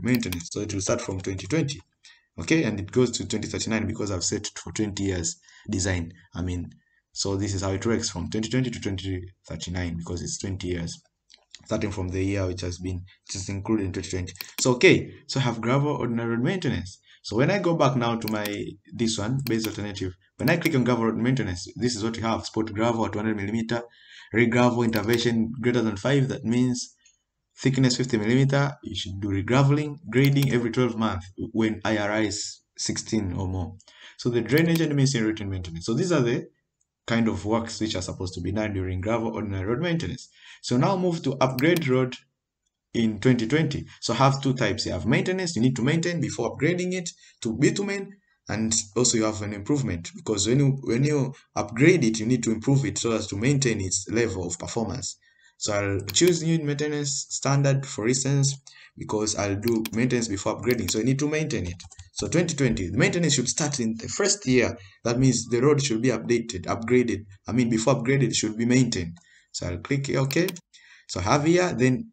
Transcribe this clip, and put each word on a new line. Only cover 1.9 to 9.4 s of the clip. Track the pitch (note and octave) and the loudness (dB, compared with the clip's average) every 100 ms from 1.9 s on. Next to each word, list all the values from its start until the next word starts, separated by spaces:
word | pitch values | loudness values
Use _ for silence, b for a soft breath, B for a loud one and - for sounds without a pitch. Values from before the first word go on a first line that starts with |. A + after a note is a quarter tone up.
| _ b b b - | _ b b b -10
okay, | E2 D#3+ | 2 2
and | A#2 G2+ | 2 -2
it | G2 | -2
goes | B2 B2 | 2 2
to | - F#2+ | 0 -4
twenty | G#2+ G2+ | -4 -4
thirty-nine | F#2+ - A2 A2 | -4 -2 -2 -2
because | - G#2 | -4 -4
I've | F#2 | -2
set | - G#2 - | -2 -4 -6
it | - | -10
for | - | -10
twenty | F2 G#2 F#2+ | -4 -4 -2
years | G2 F#2 E2+ - B B B | -2 -2 -4 -8 B B B
design. | G2 F#2+ F2+ E2+ b b | -2 0 -2 -4 b b
I | F2 | -8
mean, | F2+ F2+ E2+ b b b b | -4 -4 -8 b b b b
so | - G2 G2 | -8 -4 -2
this | G2+ | -2
is | F#2+ | -2
how | G2 | -2
it | F#2+ | -2
works | A2+ A2 - | 0 0 -2
from | F2 E2+ | -6 -4
twenty | A2 A2 | -4 -2
twenty | B2+ B2 | -2 -2
to | G2+ | -4
twenty | G2+ F#2+ F#2+ F#2 F#2 - | -6 -6 -6 -6 -8 -18